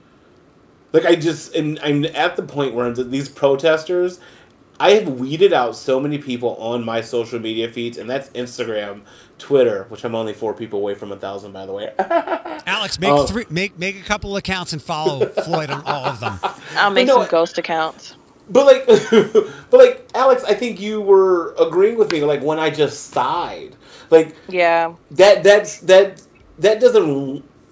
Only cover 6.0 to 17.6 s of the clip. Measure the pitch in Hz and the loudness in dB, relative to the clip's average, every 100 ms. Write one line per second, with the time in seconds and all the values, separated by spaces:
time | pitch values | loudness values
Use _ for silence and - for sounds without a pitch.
6 | 147 147 143 120 120 - 113 120 113 113 | -2 -6 -8 -6 -6 -6 -6 -6 -4 -6
7 | 113 120 113 120 110 110 117 120 120 117 | -4 -6 -6 -8 -6 -6 -6 -6 -10 -10
8 | 107 135 135 120 123 - 113 107 104 101 | -8 -8 -8 -12 -12 -10 -8 -6 -8 -14
9 | - - _ _ - 139 123 101 95 107 | -20 -20 _ _ 0 2 2 0 -8 -12
10 | 120 113 113 104 110 101 110 101 101 98 | -8 -6 -6 -6 -8 -8 -8 -6 -6 -8
11 | 104 95 98 98 101 95 95 98 104 - | -10 -12 -10 -12 -14 -16 -12 -10 -10 -6
12 | 285 339 - 330 339 320 - 196 202 - | -2 -2 -4 -10 -10 -12 -6 -6 -6 -4
13 | 175 143 135 202 226 156 196 165 185 196 | 2 2 2 -4 -6 -6 -6 -6 -10 -10
14 | 170 208 202 196 - 185 175 156 - 156 | -8 -8 -6 -8 -4 -4 -4 -10 -8 -4
15 | 156 139 110 - 160 165 151 143 143 143 | -4 -2 -4 -4 -4 -4 -4 -8 -6 -6
16 | 180 - 202 190 185 - - - 202 190 | -6 -6 -8 -6 -8 -10 -10 -2 0 2
17 | 247 254 214 165 170 - | 4 2 2 0 0 -4